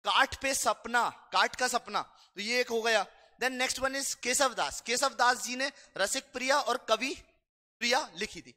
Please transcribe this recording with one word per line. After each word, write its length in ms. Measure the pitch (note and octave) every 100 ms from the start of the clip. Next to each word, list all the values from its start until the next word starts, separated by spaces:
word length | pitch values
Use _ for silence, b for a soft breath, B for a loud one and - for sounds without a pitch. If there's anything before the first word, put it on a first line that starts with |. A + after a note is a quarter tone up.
काठ 380 | G3+ G3+ C4+ -
पे 120 | C4+
सपना, 540 | C4+ A#3 G#3 A#3 A#3+ G3 - -
काठ 240 | F#3 A3+ -
का 120 | B3+
सपना, 340 | A#3 G#3 G3+ C3+ b b -
तो 40 |
ये 180 | G#3 B3
एक 80 | B3
हो 140 | A#3
गया। 240 | A3+ G#3+ F3+ b b b
Then 200 | B3 B3+
next 200 | B3+ -
one 120 | C4 C4+
is 180 | C4+
केशव 400 | - A#3+ B3 C4+
दास। 260 | G3+ C#3+ -
केशव 280 | - B3 C#4
दास 360 | - A#3+ B3
जी 120 | A3 B3+
ने 160 | C#4 B B E3+
रसिक 280 | G3 C4
प्रिया 340 | - B3+ C4 C#4+
और 280 | A3+ B3 -
कवि 260 | A3 C4 F4 - _ _ _ _ _
प्रिया 300 | A#3 C4 D4 E3+
लिखी 240 | G#3 D#3
थी। 140 | B2+